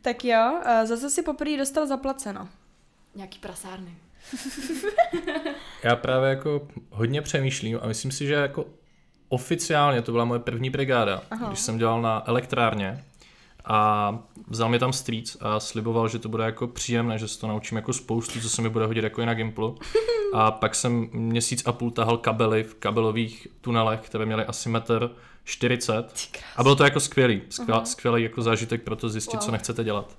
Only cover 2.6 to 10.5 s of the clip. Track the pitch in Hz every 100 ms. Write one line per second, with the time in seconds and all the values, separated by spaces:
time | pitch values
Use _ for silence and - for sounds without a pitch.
2.6 | _ _ _ _ _ 202 190 - 196 180
3.6 | 190 190 180 170 - - - 254 269 -
4.6 | 262 269 403 - 698 349 330 285 302 285
5.6 | - - 113 117 - 131 135 135 151 147
6.6 | 143 - - 104 117 143 147 147 135 135
7.6 | 110 113 113 110 131 - 143 147 139 139
8.6 | - - _ _ _ _ _ 127 - 170
9.6 | - 151 143 127 117 117 120 120 117